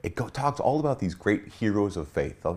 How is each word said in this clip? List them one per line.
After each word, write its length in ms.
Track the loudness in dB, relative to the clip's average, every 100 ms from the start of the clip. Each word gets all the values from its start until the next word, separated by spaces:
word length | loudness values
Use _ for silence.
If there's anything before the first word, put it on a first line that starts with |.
it 140 | -4 -4
go-, 120 | -6
talks 320 | 0 -2 2
all 220 | 2 2
about 180 | 0 0
these 160 | -2 0
great 320 | 2 2 -2
heroes 480 | -2 2 2 2 -2
of 140 | -4
faith. 360 | -2 -2 -2 -4